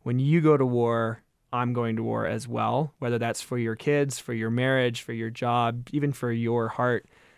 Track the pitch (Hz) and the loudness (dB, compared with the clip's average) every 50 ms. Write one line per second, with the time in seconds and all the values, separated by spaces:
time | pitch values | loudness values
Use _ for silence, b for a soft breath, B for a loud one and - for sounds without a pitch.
0 | - 123 123 127 135 143 160 170 151 156 151 135 131 127 120 120 117 117 117 117 | -4 -2 0 2 2 4 4 4 6 6 6 6 4 2 2 2 2 2 2 0
1 | 113 113 113 - _ _ _ _ _ _ - 123 123 120 123 120 117 113 113 110 | 0 -2 -4 -8 _ _ _ _ _ _ -4 -2 -2 -2 -2 -2 -2 -2 -2 -2
2 | 113 113 113 113 107 82 110 113 123 120 117 113 113 113 117 135 156 147 - - | -2 -2 -2 -2 -2 -2 -4 -4 -6 -6 -4 -2 -2 0 0 0 -2 -2 -6 -6
3 | 135 120 120 113 117 117 - - - - 127 123 117 113 110 - - 147 147 143 | -4 -2 -2 0 0 -2 -4 -4 -6 -6 -4 -2 -2 -2 -4 -2 0 2 2 2
4 | 143 139 127 - - - 120 113 110 113 117 123 127 131 135 131 123 123 117 - | 2 0 -2 -6 -6 -6 -4 -2 -2 0 0 2 2 2 4 4 2 2 0 -4
5 | - - 117 113 113 113 117 - 127 120 120 120 117 117 117 120 120 - - 147 | -8 -8 -6 -6 -6 -6 -4 -2 0 0 2 2 2 0 0 -4 -6 -4 -2 0
6 | 143 143 131 - 127 120 117 117 117 113 117 120 113 110 - - 123 123 120 104 | 0 0 -2 -2 -2 -2 0 0 0 0 2 0 0 -2 -2 0 0 2 0 0
7 | - _ b b b b b | -2 _ b b b b b